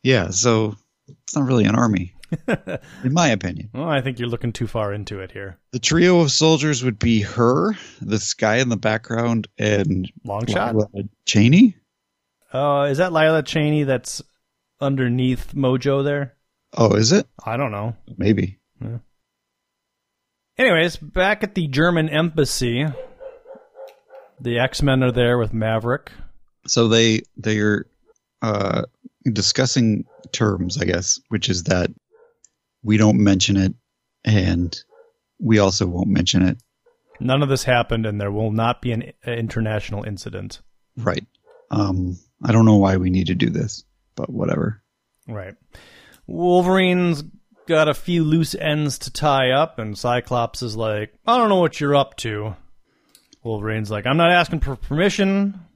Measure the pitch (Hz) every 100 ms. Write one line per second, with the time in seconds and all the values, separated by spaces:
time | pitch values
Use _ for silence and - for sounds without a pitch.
0 | 127 123 85 85 123 113 107 104 _ _
1 | _ - - 151 131 123 101 117 120 95
2 | 90 - - 165 - 220 - 87 - -
3 | 127 160 160 107 90 90 107 123 165 143
4 | 127 120 120 117 120 - 113 113 104 104
5 | 98 101 95 - 98 92 _ 120 - 160
6 | 180 175 156 - 160 160 151 131 127 107
7 | 120 110 104 - 117 139 190 202 - -
8 | - 107 - - 110 113 127 110 110 110
9 | - 117 117 113 104 - 107 101 101 92
10 | 92 - - 101 120 143 117 110 107 98
11 | 98 _ - 107 117 165 240 - _ _
12 | _ _ _ _ _ 131 143 139 143 139
13 | 185 160 156 160 143 156 151 151 139 123
14 | - - - _ _ _ _ _ 139 135
15 | 127 127 127 123 - 143 131 131 143 139
16 | 139 143 135 _ _ _ _ - 113 101
17 | 110 196 - - - 117 135 104 110 113
18 | - - 101 104 95 95 _ _ 113 113
19 | _ _ _ _ _ _ _ _ _ _
20 | _ _ _ _ _ - 254 170 170 -
21 | 151 185 190 208 202 - 156 135 170 170
22 | 156 151 165 156 135 - 123 120 156 131
23 | - - - - - - _ - - _
24 | _ - - _ 123 120 131 - 143 131
25 | 127 123 120 123 110 113 110 113 117 131
26 | - - - - _ _ - - 117 113
27 | 113 110 - - 110 107 107 104 - _
28 | _ _ _ _ 113 104 98 - - _
29 | - _ 131 104 - - 131 139 113 107
30 | - - - - 110 90 87 - 90 90
31 | - - _ 107 - 90 85 90 87 -
32 | _ _ _ _ _ _ _ _ 107 107
33 | 107 101 101 95 - 98 92 - _ _
34 | _ _ - 107 90 87 87 - _ _
35 | _ _ _ _ 151 107 98 95 90 87
36 | 98 98 - 92 92 - _ _ _ _
37 | _ _ 123 135 139 135 - 120 120 113
38 | 110 104 101 104 110 110 113 123 123 110
39 | - - - 117 113 - 110 107 - 101
40 | 104 98 - 98 101 - _ _ _ -
41 | 113 82 - _ _ - _ 107 98 92
42 | 90 92 _ _ - 110 113 104 98 95
43 | 90 92 85 - - - 110 - _ _
44 | _ - - 127 - - - 107 _ _
45 | _ _ - 107 92 110 _ - - -
46 | - _ - 165 175 180 180 190 185 180
47 | 175 151 156 - _ _ - 160 151 143
48 | - 170 156 160 156 - 156 151 147 131
49 | - - 151 135 127 131 160 - 107 101
50 | 123 123 - 123 117 - 120 107 110 107
51 | 110 _ - 247 220 190 165 - 143 143
52 | 135 - 117 104 107 92 - - _ _
53 | _ _ _ _ 117 107 107 110 107 104
54 | 123 151 170 175 165 160 135 131 - 147
55 | 190 196 196 196 202 190 -